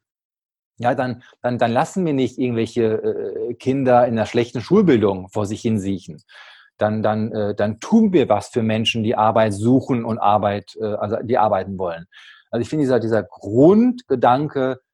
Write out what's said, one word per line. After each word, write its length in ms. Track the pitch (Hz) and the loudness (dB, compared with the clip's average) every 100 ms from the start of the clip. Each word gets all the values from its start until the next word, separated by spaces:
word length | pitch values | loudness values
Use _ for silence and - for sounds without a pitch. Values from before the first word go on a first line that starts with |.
| _ _ _ _ _ _ _ _ | _ _ _ _ _ _ _ _
Ja, 160 | 120 | -4
dann, 280 | 131 127 120 - _ | -2 -4 -6 -14 _
dann, 180 | 123 120 | -6 -2
dann 140 | 117 | 0
lassen 320 | 120 160 196 | 0 -2 -2
wir 80 | 170 | -2
nicht 260 | 139 131 - | 0 -2 -2
irgendwelche, 460 | 127 117 113 120 | -4 -2 -2 0
äh, 720 | 113 110 110 101 104 - 113 | 0 0 -4 -6 -6 -8 -8
Kinder 520 | 120 131 135 127 120 123 | -6 -4 0 4 4 4
in 80 | |
einer 120 | 113 107 | 0 -2
schlechten 340 | 120 120 127 | -2 -2 -6
Schulbildung 680 | - 196 180 120 101 95 95 | 2 4 4 4 2 0 -6
vor 180 | 107 101 | -6 -6
sich 140 | 107 | -4
hin 180 | 113 110 | -2 -2
siechen. 440 | 95 95 - 76 _ - - - _ _ | -2 -6 -10 -20 _ -20 -20 -20 _ _
Dann, 240 | 107 110 | -2 0
dann, 280 | 107 107 113 | -2 -2 -2
äh, 240 | 113 104 | -4 -4
dann 240 | 104 104 117 | -2 -4 -4
tun 340 | - 226 220 | 0 2 4
wir 160 | 180 120 | 2 2
was 200 | 104 - | 0 0
für 140 | 123 | -4
Menschen, 420 | 110 110 113 113 | 0 0 -2 -2
die 120 | 107 107 | -2 2
Arbeit 360 | 110 110 110 | 2 4 0
suchen 500 | 98 113 131 - 123 | 0 2 2 2 -4
und 140 | 117 107 | -2 -2
Arbeit, 580 | 104 104 101 101 - - | 2 2 0 -4 -8 -8
äh, 40 | |
also 320 | 107 104 104 110 | -6 -6 -4 -6
die 160 | - 113 | -2 0
arbeiten 400 | 107 98 95 92 | 2 0 -4 -6
wollen. 280 | 92 82 85 - - - _ | -8 -8 -14 -20 -20 -20 _
Also 120 | 120 | -8
ich 60 | 117 | -4
finde, 160 | 156 | -2
dieser, 140 | 135 123 | 0 0
dieser 240 | 110 113 | 0 -2
Grundgedanke 1600 | - - 104 113 156 214 254 247 - 131 123 131 151 139 131 127 _ | -4 -12 -4 4 6 6 4 0 -6 0 2 2 0 -4 -4 -6 _